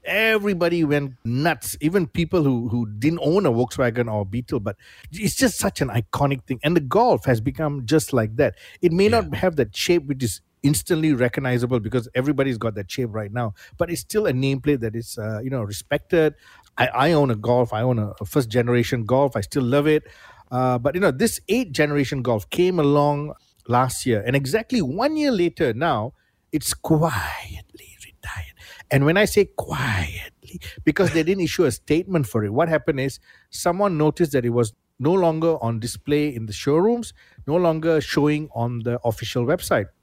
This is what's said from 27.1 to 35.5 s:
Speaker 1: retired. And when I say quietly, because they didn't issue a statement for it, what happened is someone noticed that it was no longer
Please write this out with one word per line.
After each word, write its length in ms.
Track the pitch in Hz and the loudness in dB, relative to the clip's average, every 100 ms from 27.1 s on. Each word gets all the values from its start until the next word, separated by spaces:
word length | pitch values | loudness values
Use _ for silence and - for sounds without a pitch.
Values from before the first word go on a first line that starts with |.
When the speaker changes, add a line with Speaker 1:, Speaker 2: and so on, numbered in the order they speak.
| 110 - - - - - - - - | -2 -6 -10 -12 -16 -16 -20 -20 -20
Speaker 1:
retired. 520 | - _ - - - _ - - - | -20 _ -14 -12 -14 _ -20 -20 -2
And 160 | 135 | 2
when 100 | 143 | 4
I 100 | 185 | 4
say 200 | 208 208 | 4 2
quietly, 1120 | 190 - - 151 131 101 76 - - _ - - - - | 0 -2 -6 -4 -2 -2 -4 -8 -14 _ -20 -18 -16 -4
because 300 | - 147 180 | -2 2 2
they 80 | 160 | 2
didn't 220 | 156 196 | 0 0
issue 220 | 165 - | -2 2
a 60 | 165 | 0
statement 540 | - - 151 185 175 | 0 0 -2 0 -2
for 180 | 123 113 | 0 -2
it, 80 | 107 | -2
what 160 | 117 165 | 0 2
happened 320 | 156 - 139 | 0 0 -2
is 200 | 135 - _ - _ | -4 -6 _ -20 _
someone 440 | - 175 175 202 | -4 -2 0 0
noticed 360 | 160 156 - 170 | 2 0 2 0
that 120 | 135 | 0
it 60 | 120 | 0
was 240 | 117 113 _ _ _ | 0 0 _ _ _
no 160 | 131 | 0
longer 500 | 190 170 160 165 | 2 2 2 0